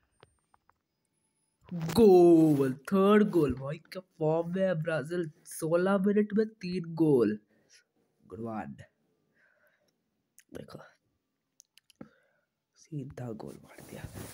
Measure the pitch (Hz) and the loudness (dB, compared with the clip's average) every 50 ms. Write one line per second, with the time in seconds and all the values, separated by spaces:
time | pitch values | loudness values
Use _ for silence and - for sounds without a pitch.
0 | _ _ _ _ - _ _ _ _ _ _ _ _ _ _ _ _ _ _ _ | _ _ _ _ -20 _ _ _ _ _ _ _ _ _ _ _ _ _ _ _
1 | _ _ _ _ _ _ _ _ _ _ _ _ _ - 180 170 160 165 - 233 | _ _ _ _ _ _ _ _ _ _ _ _ _ -14 -12 -10 -8 -4 2 4
2 | 226 202 180 180 175 175 170 160 160 156 147 135 135 131 127 - _ - 196 190 | 6 8 8 8 8 8 8 6 6 4 4 2 0 -2 -2 -6 _ -4 0 2
3 | 190 202 208 214 208 170 165 170 147 131 123 131 135 139 160 - _ _ - 185 | 2 4 4 4 2 2 2 0 0 0 -2 -6 -8 -12 -12 -14 _ _ -18 -18
4 | - _ _ _ 160 151 160 165 170 170 180 190 190 185 180 156 156 165 160 147 | -18 _ _ _ -2 -2 -2 -2 -4 -4 -4 -2 -2 -2 -2 -4 -4 -4 -4 -6
5 | 131 156 175 180 170 156 - _ _ - - - 165 156 170 175 180 190 202 196 | -6 -6 -6 -6 -6 -6 -10 _ _ -18 -12 -8 -4 -2 0 0 2 2 0 0
6 | 190 208 196 214 208 208 196 220 220 220 - _ - 180 180 185 170 165 165 160 | 0 0 2 0 0 0 0 -2 -2 -2 -6 _ -10 -8 -8 -8 -8 -8 -2 0
7 | 160 156 139 120 110 101 214 - _ _ _ _ _ _ _ - _ _ _ _ | 2 4 4 4 4 2 0 -4 _ _ _ _ _ _ _ -20 _ _ _ _
8 | _ _ _ _ _ - 90 107 113 117 110 107 80 71 65 - - _ _ _ | _ _ _ _ _ -20 -14 -12 -10 -10 -10 -10 -10 -12 -14 -20 -20 _ _ _
9 | _ _ _ _ _ _ _ _ _ _ _ _ _ _ _ _ _ _ _ _ | _ _ _ _ _ _ _ _ _ _ _ _ _ _ _ _ _ _ _ _
10 | _ _ _ _ _ _ _ _ _ _ - - - - - - - - _ _ | _ _ _ _ _ _ _ _ _ _ -18 -18 -18 -16 -18 -20 -20 -20 _ _
11 | _ _ _ _ _ _ _ _ _ _ _ _ _ _ _ _ _ _ _ _ | _ _ _ _ _ _ _ _ _ _ _ _ _ _ _ _ _ _ _ _
12 | - _ _ _ _ _ _ _ _ _ _ _ _ _ _ _ _ _ 156 143 | -20 _ _ _ _ _ _ _ _ _ _ _ _ _ _ _ _ _ -12 -12
13 | 131 143 - - 123 120 107 - - 69 - - - - - - - - - - | -12 -12 -14 -14 -12 -12 -12 -12 -14 -16 -18 -20 -20 -20 -20 -20 -20 -20 -18 -16
14 | - - - - - - | -16 -16 -16 -16 -18 -18